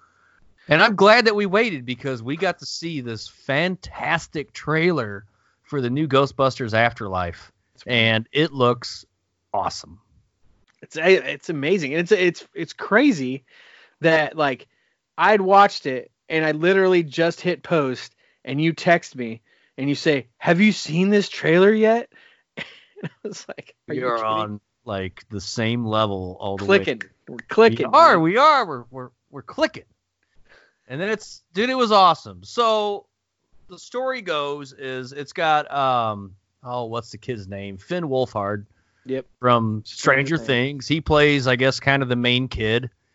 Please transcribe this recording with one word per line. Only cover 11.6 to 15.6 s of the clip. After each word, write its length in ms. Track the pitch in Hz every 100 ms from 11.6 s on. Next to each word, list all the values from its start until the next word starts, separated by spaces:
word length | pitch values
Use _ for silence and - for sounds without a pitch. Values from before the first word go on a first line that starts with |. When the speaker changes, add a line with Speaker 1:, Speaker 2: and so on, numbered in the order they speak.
| 143 196 139
Speaker 2:
And 60 | 160
it's, 100 | 175
it's, 340 | 196 180 165 -
it's 180 | - 160
crazy 680 | - - 208 285 170 127 135 _ _ - - _ -
that, 360 | 160 160 147 156
like, 320 | 143 127 - _ _ _ _ -
I'd 240 | 180 214
watched 460 | 190 196